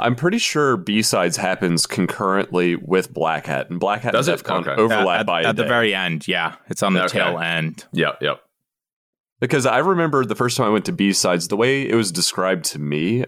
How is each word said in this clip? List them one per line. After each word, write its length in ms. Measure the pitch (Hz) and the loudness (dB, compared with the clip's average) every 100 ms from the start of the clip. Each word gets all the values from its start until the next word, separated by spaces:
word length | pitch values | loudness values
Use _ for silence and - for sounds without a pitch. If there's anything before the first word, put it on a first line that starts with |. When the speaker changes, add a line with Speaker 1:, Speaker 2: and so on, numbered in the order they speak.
Speaker 1:
I'm 140 | 117 123 | -2 0
pretty 220 | 170 226 | 0 0
sure 380 | - 151 143 113 | 0 2 2 2
B-Sides 600 | 87 104 107 107 87 82 | 0 0 2 2 0 0
happens 480 | 95 92 90 85 - | -2 0 0 0 0
concurrently 880 | - 87 - 101 98 - 90 87 85 | -2 -2 -2 0 0 0 0 0 0
with 380 | 78 92 90 | 0 0 0
Black 320 | - 80 78 73 | -2 -2 -2 -4
Hat, 240 | 67 - | -6 -4
and 100 | 85 | -4
Black 220 | 98 107 | -2 -2
Hat 120 | 123 | 0
Speaker 2:
Does 140 | 107 143 | 0 0
Speaker 1:
and 60 | - | -2
Speaker 2:
it? 20 | |
Speaker 1:
def 60 | - | -4
con 220 | - 80 | -4 -2
Speaker 2:
Okay. 140 | 69 | 0
Speaker 1:
overlap 260 | 113 110 95 | 2 2 2
Speaker 3:
At, 120 | 87 | 0
at, 40 | 104 | 0
Speaker 1:
by 160 | 85 | 0
a 20 | 98 | 0
Speaker 3:
at 80 | 110 | 0
the 80 | |
Speaker 1:
day. 60 | 113 | 0
Speaker 3:
very 260 | 120 110 95 | 2 2 0
end, 320 | 90 80 - | -2 -4 -2
yeah. 280 | 90 82 - - | -2 -2 -6 -10
It's 140 | 87 | -2
on 100 | 98 | 0
the 100 | 92 92 | 2 2
Speaker 2:
Okay. 140 | 98 | 0
Speaker 3:
tail 200 | 90 85 | 0 -2
end. 460 | 82 82 80 - - | -2 -2 -4 -6 -6
Speaker 2:
Yep, 240 | 82 76 - | -2 0 0
yep. 200 | 73 - _ _ _ _ _ _ _ _ _ _ | -2 -4 _ _ _ _ _ _ _ _ _ _
Speaker 1:
Because 260 | 127 147 127 | -2 2 2
I 140 | 120 | 2
remember 440 | 170 180 165 143 117 | 2 2 2 2 0
the 100 | 107 | 0
first 200 | 123 120 | 0 0
time 100 | 110 | 2
I 20 | |
went 160 | 107 95 | 2 0
to 60 | |
B-Sides, 560 | 87 98 95 92 90 - | 0 0 2 2 0 0
the 100 | 104 | 0
way 300 | 123 139 131 | 2 2 2
it 60 | 113 | 0
was 160 | 101 | 0
described 520 | 85 85 - 92 92 - | -2 -4 -2 0 0 -2
to 140 | 76 | -6
me, 440 | 73 73 85 120 | -4 -2 0 0